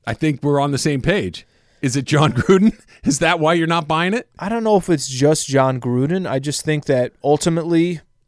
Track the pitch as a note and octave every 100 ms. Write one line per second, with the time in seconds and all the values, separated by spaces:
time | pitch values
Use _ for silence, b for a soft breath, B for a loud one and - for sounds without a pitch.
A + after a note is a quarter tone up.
0 | - A#2 D#3 C#3 C#3+ C#3+ C#3+ C3+ D#3 C#3
1 | B2 F#3+ G2 - - _ _ _ C3 B2+
2 | C3 D3 D3 A#2+ - F#3+ G#3+ - b b
3 | - G3 E3 F3 D3+ E3+ E3 E3+ D3+ D#3+
4 | F3+ A3+ - - F#3+ A#3 A3 G#3 F#3 D#3+
5 | C3+ B2+ C#3+ D#3 - C3+ C3 C3 B2 B2
6 | C#3 F#3 F3 C3 C#3+ C#3 - D3+ C#3+ C3+
7 | B2 - C#3 D3 E3+ E3 E3 E3 E3+ E3
8 | - _